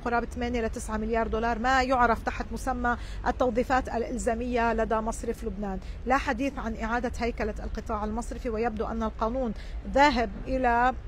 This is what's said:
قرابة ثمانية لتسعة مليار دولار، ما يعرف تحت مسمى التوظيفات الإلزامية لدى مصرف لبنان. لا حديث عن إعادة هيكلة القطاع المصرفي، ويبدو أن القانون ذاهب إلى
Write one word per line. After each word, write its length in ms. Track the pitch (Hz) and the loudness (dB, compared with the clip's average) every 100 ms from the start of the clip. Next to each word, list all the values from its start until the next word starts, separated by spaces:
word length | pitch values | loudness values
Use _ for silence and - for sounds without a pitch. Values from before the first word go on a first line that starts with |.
قرابة 220 | 240 233 233 | 0 0 0
ثمانية 340 | 240 240 240 | -4 -2 0
لتسعة 360 | 220 240 - 214 | 0 -2 -4 -2
مليار 300 | 220 226 220 | 0 2 2
دولار، 320 | 220 233 226 | 0 0 0
ما 240 | 247 262 | 4 4
يعرف 400 | 254 254 240 220 | 4 4 6 4
تحت 240 | 247 - 233 | 0 -4 -6
مسمى 440 | 226 262 247 240 240 - - 233 | -4 -4 0 0 0 -4 -2 -2
التوظيفات 640 | - 254 226 247 254 - | 2 2 2 2 2 2
الإلزامية 840 | 233 233 240 220 226 247 240 233 | -4 -4 -2 0 0 0 2 2
لدى 220 | 226 220 | 2 2
مصرف 500 | 220 220 220 233 226 | 0 0 -4 -4 -4
لبنان. 340 | 226 190 202 190 - - 233 | -4 -4 -4 -4 -6 -6 2
لا 100 | 262 | 2
حديث 420 | 285 233 277 269 | 2 0 0 -2
عن 180 | 220 226 | -6 -4
إعادة 360 | 220 240 233 - | -2 0 -2 -2
هيكلة 360 | 233 240 214 - | -2 -2 -4 -4
القطاع 400 | - - 226 214 | -6 -6 -4 -2
المصرفي، 460 | 214 226 233 240 254 | -2 -4 -4 -6 -4
ويبدو 360 | 220 240 214 214 | -2 -2 -2 -4
أن 160 | 226 | -2
القانون 520 | 220 - 220 262 233 - - - 202 | -2 0 -2 0 -2 -4 -8 -8 2
ذاهب 360 | 254 294 240 226 - - | 6 6 6 0 -4 -2
إلى 480 | 262 247 233 254 254 | 2 4 4 4 2